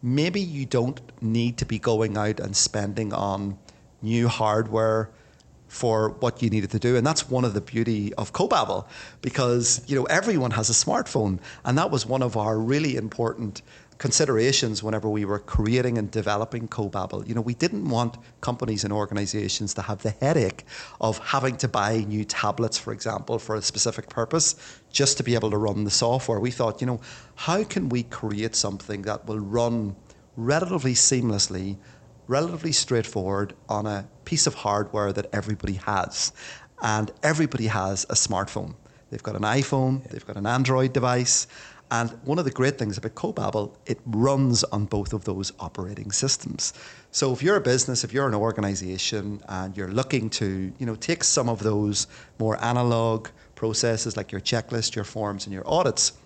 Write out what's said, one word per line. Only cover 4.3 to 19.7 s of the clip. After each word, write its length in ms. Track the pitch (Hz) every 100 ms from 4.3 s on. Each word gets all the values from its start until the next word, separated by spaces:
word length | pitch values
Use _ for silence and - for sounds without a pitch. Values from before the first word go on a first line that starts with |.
| - 110 107 110 110 110 110 107 - - - - - -
for 420 | - 120 110 107 -
what 220 | 123 -
you 60 | 117
needed 220 | 107 98
to 80 | 110
do. 180 | 123 123
And 100 | 127
that's 220 | 160 -
one 160 | 127
of 80 | 123
the 80 | 101
beauty 540 | - 117 110 110 104
of 180 | - 104
Cobabble, 560 | - 202 190 113 92 - - - -
because, 640 | - 135 127 120 117 - -
you 80 |
know, 100 | 139
everyone 480 | 127 165 208 185 127
has 180 | 107 107
a 20 |
smartphone. 680 | 117 - 233 - 143 104 92 - - -
And 100 | 131
that 140 | 170
was 160 | 139 110
one 160 | 131
of 160 | 123 113
our 200 | 107 110
really 380 | 113 143 156 127
important 640 | 110 - 113 - 110 98 - - - -
considerations 840 | 139 - 151 117 120 135 117 104
whenever 260 | 107 110 107
we 160 | 104 101
were 120 | 101
creating 600 | - - 107 123 123 117
and 120 | 104
developing 560 | 110 101 104 110 117 117
Cobabble. 560 | - 104 98 92 92 104
You 80 |
know, 80 | 117
we 120 | 113
didn't 340 | 120 175 208 180
want 280 | 117 120 - - -
companies 420 | - 120 113 107
and 100 | 104
organizations 800 | 104 104 101 101 107 101 - 104